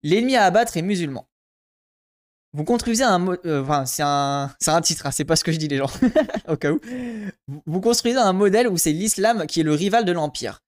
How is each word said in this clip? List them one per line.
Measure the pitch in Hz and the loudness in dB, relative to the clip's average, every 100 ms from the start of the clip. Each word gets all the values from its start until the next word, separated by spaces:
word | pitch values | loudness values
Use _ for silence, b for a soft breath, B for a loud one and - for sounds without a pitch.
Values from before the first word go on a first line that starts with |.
L'ennemi | 151 190 247 262 | 2 2 2 4
à | 196 | 4
abattre | 190 233 175 | 4 0 -2
est | |
musulman. | 175 196 160 131 - _ _ _ _ _ _ _ _ _ _ _ _ | -2 -2 -4 -8 -14 _ _ _ _ _ _ _ _ _ _ _ _
Vous | 143 | -10
construisez | 156 240 240 226 | -2 -2 0 0
un | 254 185 | 2 2
mo-, | 180 180 170 | 0 -2 -2
euh, | 147 | -2
enfin, | 135 147 131 | 0 -2 -2
c'est | - 147 | -2 0
un, | 143 139 139 139 - | 0 0 -2 -6 -4
c'est | - | 0
un | 160 | 2
titre, | 165 160 143 | 0 -4 -6
hein, | |
c'est | - 143 | -4 0
pas | 160 | 0
ce | |
que | - | 0
je | 160 | -2
dis, | 156 | -2
les | 139 | -2
gens, | 135 - 254 311 | -4 0 2 2
<laughs> | 277 214 - | 0 -6 -4
au | 156 | -2
cas | 147 | 0
où. | 156 226 254 240 220 208 B - | -2 -4 -10 -8 -8 -10 B -16
Vous, | 143 - | -14 -6
vous | 175 | -2
construisez | 208 233 233 254 | 2 2 0 2
un | 214 | 2
modèle | 185 202 208 247 | 4 4 4 2
où | 180 | 2
c'est | - | 0
l'islam | 151 214 208 208 226 156 | 0 -2 0 0 0 -2
qui | - | 0
est | |
le | 156 | 0
rival | 151 196 226 202 | 2 2 2 2
de | |
l'empire. | 175 151 - 113 - | 0 -2 -6 -10 -10